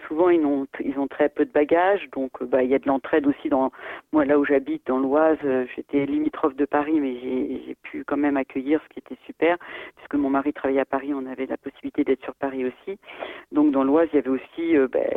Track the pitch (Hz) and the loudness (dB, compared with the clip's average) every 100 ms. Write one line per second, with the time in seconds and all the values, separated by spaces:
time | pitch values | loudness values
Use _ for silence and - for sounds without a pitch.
0 | - 156 180 170 147 143 135 - - 139 | 0 2 4 4 4 0 -2 -6 -6 -4
1 | 135 - 147 - 147 147 147 165 185 202 | -4 0 0 0 0 2 2 4 2 0
2 | - - 131 - 123 131 127 135 143 135 | -2 -6 -6 -6 -2 0 2 2 0 -2
3 | - 160 143 139 160 139 131 - - - | 0 2 2 0 0 0 0 -4 -14 -16
4 | - 311 139 147 143 139 139 156 - 131 | -2 2 4 4 4 2 0 -6 -2 0
5 | 135 147 160 156 143 127 123 - - 143 | 2 4 4 2 0 -2 -2 -8 -4 -2
6 | 139 151 156 - 156 135 143 147 147 160 | 0 0 -2 0 -2 0 -2 -2 0 0
7 | 139 123 127 131 - 127 127 127 - 151 | 0 -4 -4 -4 -4 -6 -10 -14 -12 -10
8 | 135 143 147 139 131 135 131 156 - - | -4 0 0 0 -2 -4 0 -2 -2 -18
9 | - - - - 160 175 - - - - | -16 -16 -14 0 0 0 -4 -16 -16 -20
10 | - 143 139 139 143 - 139 135 131 135 | -6 -2 0 0 -2 -2 0 0 0 -4
11 | 135 143 131 127 131 - 139 - 139 - | -4 -6 -6 -8 -8 -8 -10 -12 -6 -2
12 | 135 135 - - 139 135 127 - - 196 | 0 0 -4 -8 -6 -4 -6 -8 -12 -12
13 | - - - - - 143 151 135 135 156 | -14 -14 -14 -14 -4 2 4 4 4 4
14 | 165 147 131 131 - - 165 156 131 - | 4 2 0 -2 -4 -6 2 2 2 0
15 | - | 0